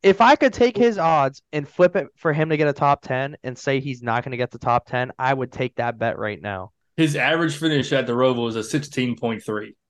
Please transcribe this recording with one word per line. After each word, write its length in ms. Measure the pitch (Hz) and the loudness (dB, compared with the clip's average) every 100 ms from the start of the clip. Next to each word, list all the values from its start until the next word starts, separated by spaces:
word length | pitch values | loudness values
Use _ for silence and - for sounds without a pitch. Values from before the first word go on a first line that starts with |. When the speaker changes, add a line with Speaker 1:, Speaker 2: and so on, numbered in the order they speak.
Speaker 1:
If 180 | 196 190 | 4 6
I 160 | 233 294 | 6 6
could 160 | 277 | 4
take 240 | - 247 202 | 2 0 4
his 200 | 240 202 | 2 2
odds 460 | 165 156 135 135 _ | 2 4 2 -2 _
and 160 | 151 143 | -8 -8
flip 260 | - 180 | 2 2
it 120 | 185 143 _ | 4 -6 _
for 160 | 170 | -2
him 160 | 151 160 | 0 0
to 80 | 151 | 2
get 120 | 151 | 0
a 40 | |
top 300 | 139 143 143 | 2 2 0
ten 340 | - 127 135 151 | -2 -4 -4 -8
and 160 | 127 123 | -12 -8
say 220 | - 139 | -2 -2
he's 220 | 139 123 | -2 -8
not 220 | 120 117 | -2 -2
gonna 120 | 120 123 | -2 -6
get 140 | 123 | -6
the 80 | - | -4
top 280 | - 120 - | 0 0 0
ten, 260 | 123 127 - | -6 -4 -4
I 160 | 131 | -2
would 180 | 135 127 | -2 -4
take 220 | - 131 - | -6 -6 -4
that 220 | 117 113 | -6 -2
bet 200 | 117 - | -4 -4
right 220 | 107 95 | -6 -8
now. 320 | 95 98 92 _ _ - | -8 -10 -12 _ _ -2
Speaker 2:
His 200 | 160 147 | -2 0
average 400 | 131 165 165 147 | 0 0 -2 -2
finish 360 | 160 147 120 | -2 0 0
at 140 | 135 123 | -2 0
the 80 | |
Roval 340 | 120 131 120 117 | 0 2 0 -4
is 80 | 113 | -6
a 80 | |
sixteen 520 | 107 156 143 - 127 117 | -4 -6 -4 -4 -4 -2
point 260 | 117 113 | -4 -4
three. 340 | - 107 107 - | -8 -8 -10 -18